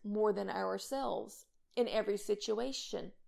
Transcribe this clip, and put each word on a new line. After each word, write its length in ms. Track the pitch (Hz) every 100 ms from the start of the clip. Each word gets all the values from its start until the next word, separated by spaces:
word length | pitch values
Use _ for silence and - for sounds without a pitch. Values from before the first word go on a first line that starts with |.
more 280 | 202 208 214
than 160 | 202 196
ourselves 960 | 196 190 196 - 269 262 208 214 - - _ _
in 140 | - 233
every 280 | 220 208 202
situation. 920 | - 208 - 214 254 269 - 196 190 -